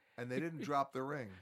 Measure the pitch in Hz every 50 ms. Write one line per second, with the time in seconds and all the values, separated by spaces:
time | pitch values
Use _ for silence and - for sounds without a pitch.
0 | _ _ - - 123 123 127 135 160 170 165 143 - 143 143 139 135 - - 131
1 | 131 139 151 143 120 98 95 92